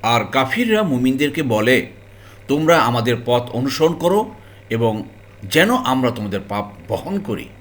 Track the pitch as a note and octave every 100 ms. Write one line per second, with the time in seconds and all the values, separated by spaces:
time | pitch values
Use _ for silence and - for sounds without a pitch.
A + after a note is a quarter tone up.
0 | A2 A#2+ - C3+ B2+ A3+ A#3+ G#3+ G3+ B2+
1 | B2+ C3+ D3 D#3 C3+ G#2+ A2 B2+ - -
2 | - - - - - C#3+ D#3 E3 A#2+ A#2+
3 | A#2 A2+ A#2 A#2+ A#2+ A#2+ C3+ - D#3+ E3
4 | F3 G3+ A3 - - - - A2+ A#2 G#2+
5 | - - - - G2+ D3 G3 B3 - C3
6 | B2+ A2+ G#2 G2 - G2+ G2+ - - G#2+
7 | D#3+ G3+ G3 G#2 - -